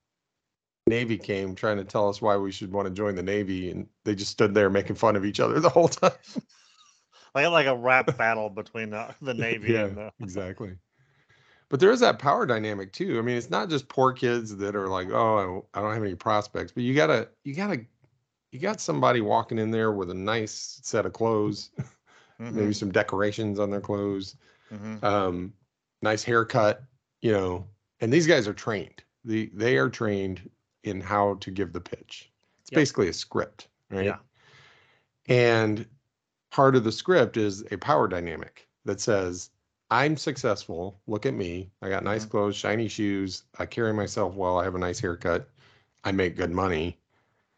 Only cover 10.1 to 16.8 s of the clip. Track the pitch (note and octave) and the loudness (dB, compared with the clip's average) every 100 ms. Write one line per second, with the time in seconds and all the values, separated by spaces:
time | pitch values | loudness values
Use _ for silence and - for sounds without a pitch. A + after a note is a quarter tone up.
10.1 | - G#2 F#2 F#2 F#2+ G#2 F#2 _ _ _ | -12 -10 -8 -8 -8 -12 -14 _ _ _
11.1 | _ _ _ _ _ - C#3 F#3 B3 A#3 | _ _ _ _ _ -4 4 6 6 4
12.1 | A2 C#3+ G3 F3+ A2+ G#2+ G2+ F#2+ - F#3+ | 4 2 2 2 0 -2 -6 -8 -6 -4
13.1 | A#2+ A#2 A#2+ A#2 F#3+ G#3 D3+ B2+ - B2+ | -2 -2 -2 -2 -4 -2 -4 -2 4 4
14.1 | B2+ B2 A#2+ A2 G2+ G2+ G#2 F#2+ F#2+ F#2 | 4 0 0 -4 -6 -4 -2 -2 -4 -2
15.1 | A#2 A2+ G#2+ F#2+ F#2 - G2 G#2+ A2+ G#2 | 2 4 4 2 -4 -8 -6 -4 -2 -4
16.1 | F2 - G#2+ G#2 - E2+ - | -4 0 0 0 -6 -6 -4